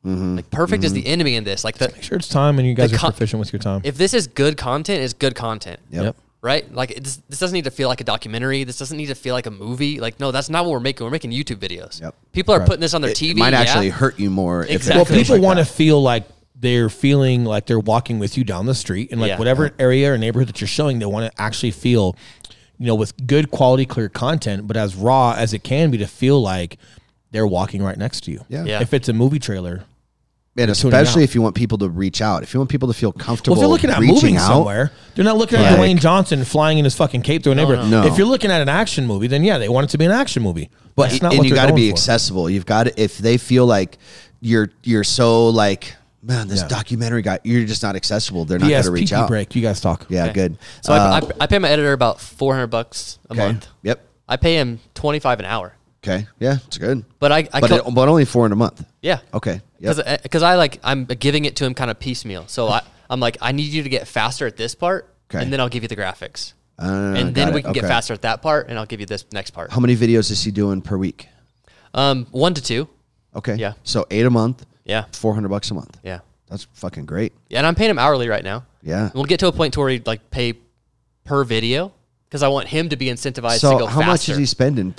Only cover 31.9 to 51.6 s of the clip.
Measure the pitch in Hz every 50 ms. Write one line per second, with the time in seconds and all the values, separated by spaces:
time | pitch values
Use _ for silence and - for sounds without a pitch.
31.9 | 82 87 98 95 - - 110 107 101 - - - - 127 135 127 147 139 131 127
32.9 | 113 - - 104 - - - - 120 113 - - 180 - - 294 330 320 - 269
33.9 | - - 110 131 - 277 - - 95 87 85 - 117 143 165 - 101 110 135 151
34.9 | - - - - - - 190 214 220 220 226 - 240 220 214 196 190 180 185 185
35.9 | 180 170 139 165 175 196 190 - 160 139 127 - - 156 151 156 156 156 147 135
36.9 | - - 165 139 - 127 113 - 156 165 - 147 135 135 156 139 131 - - 107
37.9 | 110 110 104 - 143 175 196 233 262 - 214 202 180 165 143 135 143 185 226 -
38.9 | - - 135 120 104 98 107 120 131 143 160 208 202 143 92 101 120 131 143 147
39.9 | - 147 160 175 202 247 277 - - - 113 98 85 82 71 - _ _ _ -
40.9 | _ - 139 131 127 131 175 170 156 135 135 131 - 135 131 135 131 123 113 104
41.9 | 95 87 - - 117 117 - - 98 92 85 82 95 98 87 - 110 110 117 123
42.9 | - - 110 101 - - 98 117 120 123 - - 123 127 127 120 113 101 95 87
43.9 | - _ _ - - - - _ _ _ - 117 117 110 107 101 _ _ _ 120
44.9 | 117 107 101 - - - 123 117 117 113 117 117 113 113 104 101 98 - - -
45.9 | - _ _ _ _ _ - 113 127 120 110 95 101 98 87 78 123 110 107 -
46.9 | 123 113 117 113 117 117 98 104 - - _ 113 120 120 117 107 110 - - 104
47.9 | 98 95 - - 104 107 - - 98 87 82 76 90 90 92 151 147 - - 92
48.9 | 87 85 90 - - - 113 - 117 107 98 - - 123 110 - - - - 92
49.9 | 82 - - - 90 90 87 - 90 98 95 90 78 - - - - - - -
50.9 | 98 101 101 98 92 - 151 - - - 143 147 - 202